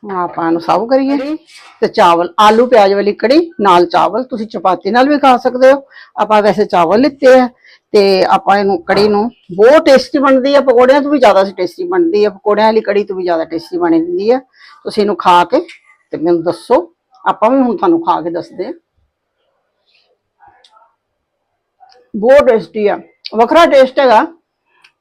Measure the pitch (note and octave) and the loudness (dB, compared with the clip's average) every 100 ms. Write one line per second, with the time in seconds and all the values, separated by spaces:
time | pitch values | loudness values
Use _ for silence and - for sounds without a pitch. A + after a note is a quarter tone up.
0 | G#3+ F#3+ F3 - E3 E3 E3 E3+ A3+ C4 | -12 -8 -8 -6 -4 -4 -2 -4 -2 -2
1 | C4+ C#4 C4+ D#4 _ - - _ A3 D3+ | -2 -4 -6 -10 _ -20 -20 _ -6 0
2 | F#3 E3+ F3 - G#3 A3 B3 B3 G3 G3+ | 2 2 -2 2 2 4 2 4 2 0
3 | F#3+ G3+ A3 D4 E4+ - G3+ F3+ F3 F3 | -2 -4 0 0 -2 -4 2 2 2 0
4 | E3 G#3 B3+ A#3 A3 G#3 F#3 F3+ G3 A3+ | -2 -4 -8 -10 -12 -6 -4 -4 -4 -2
5 | C4+ D4 C#4 B3 B3+ B3 C4 C#4 C#4 - | 0 2 2 2 -2 2 2 2 -2 -20
6 | - - G#3 G#3+ G#3 F#3+ G3+ F#3 E3 G3+ | -20 -8 -2 0 0 -2 -2 0 0 0
7 | C#4+ D4 C4 B3+ B3+ _ _ _ _ G#3+ | 0 0 4 4 2 _ _ _ _ 0
8 | G3 F#3+ F3+ F#3+ F3+ G3 G3 F#3+ - G3 | 0 0 0 -2 0 -2 0 -4 -4 -2
9 | G#3 G#3 A3+ _ _ F3 A3 D#4 D#4+ C4+ | 0 0 -4 _ _ 2 4 4 4 2
10 | - D4 C#4 C4+ B3+ C#4+ C4 A#3 B3+ C#4+ | 2 -2 0 0 2 0 2 2 4 2
11 | C#4+ D4 A#3 F#3+ F#3+ F#3+ F3+ - F3+ F#3 | 2 2 2 2 0 -4 -8 -8 -6 -2
12 | E3+ G#3 G#3 G3 - G#3 A3 A3 A3 G3+ | -2 0 -2 -4 -4 0 0 0 -2 -4
13 | G3+ F#3 F3+ E3 D#3+ D#3+ - F3+ F3 E3 | -4 -6 -4 -4 -6 -10 -10 -6 -2 -2
14 | E3+ F3 G3+ B3+ C4 _ _ _ - D#3 | -2 -4 -2 -2 -4 _ _ _ -12 -4
15 | G#3 G3 G3+ F3 F3 C4+ F4 - _ _ | -4 -2 2 2 2 -2 -4 -16 _ _
16 | _ D3 D#3 F3 E3 E3 - B3+ F4 _ | _ -8 -2 -2 -2 -8 -2 -2 -2 _
17 | _ _ - F#3 G#3+ C4+ B3+ F#3+ F#3+ E3 | _ _ -6 -2 0 0 0 -2 -2 -2
18 | E3+ E3 D#3+ E3 D#3 - G3+ F4 _ _ | -2 -4 -4 -10 -12 -12 -14 -14 _ _
19 | _ _ _ _ _ _ _ _ _ _ | _ _ _ _ _ _ _ _ _ _
20 | _ _ _ _ _ _ _ _ _ _ | _ _ _ _ _ _ _ _ _ _
21 | _ _ _ _ _ _ _ _ _ _ | _ _ _ _ _ _ _ _ _ _
22 | _ A3 G#3+ C#4 B3+ A3+ E3+ A3 G3+ E3+ | _ -6 2 4 4 0 -2 -4 -4 -4
23 | - _ - A3 A#3 D#4+ E4+ C#4 C4 C4 | -10 _ -12 -4 0 2 2 4 2 0
24 | C4+ A3 D4+ - _ _ _ _ _ _ | 2 2 0 -10 _ _ _ _ _ _